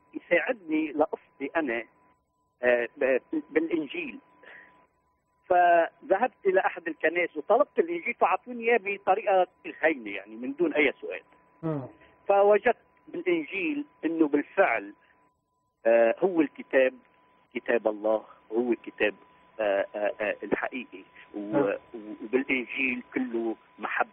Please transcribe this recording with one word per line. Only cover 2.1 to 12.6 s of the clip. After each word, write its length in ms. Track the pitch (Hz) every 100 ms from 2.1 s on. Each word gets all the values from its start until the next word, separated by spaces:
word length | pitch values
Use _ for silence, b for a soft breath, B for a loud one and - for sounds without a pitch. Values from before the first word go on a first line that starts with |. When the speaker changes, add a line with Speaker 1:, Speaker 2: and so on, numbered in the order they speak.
| _ _ _ _ -
Speaker 1:
آه، 260 | 123 120 117 -
ب-، 240 | 131 127 - 156 -
بالإنجيل. 680 | 151 165 160 151 175 147 - _ _ B B B _ _ _ _ _ _ _ -
فذهبت 1000 | 180 175 170 165 _ - 190 254 _ 196
إلى 140 | 185
أحد 280 | 170 180 165
الكنائس 480 | 302 160 175 170 151
وطلبت 420 | - 226 294 -
الإنجيل، 360 | 170 170 165
فأعطوني 500 | - 185 180 247 240
إياه 160 | 233 233
بطريقة 640 | 196 196 - 196 208 190 180 _
كتير 160 | 160 -
هينة، 300 | 160 139 107
يعني 260 | 98 101 110
من 160 | 127
دون 220 | 139 170
أي 180 | 147 135 -
سؤال. 200 | - 90 _ _ _ _
Speaker 2:
مم. 260 | 160 147 123 - b _ -
Speaker 1:
فوجدت 480 | 202 202 208